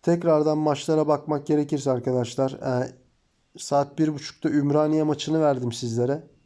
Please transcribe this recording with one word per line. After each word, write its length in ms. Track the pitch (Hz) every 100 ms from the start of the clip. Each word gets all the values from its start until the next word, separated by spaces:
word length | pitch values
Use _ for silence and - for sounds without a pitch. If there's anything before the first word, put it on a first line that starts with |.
Tekrardan 560 | - 170 170 156 151 156
maçlara 500 | 151 147 - 156 151
bakmak 380 | 147 147 151 147
gerekirse 440 | 151 147 147 135
arkadaşlar, 600 | 127 131 127 120 - 135
e, 400 | 139 - 123 127 - _ _ _ _ _ -
saat 400 | - 143 143 160
bir 160 | 156
buçukta 360 | 147 - - 156
Ümraniye 520 | 147 143 147 151 156
maçını 380 | 151 147 - 160
verdim 320 | 151 131 120
sizlere. 560 | 117 120 113 123 147 - _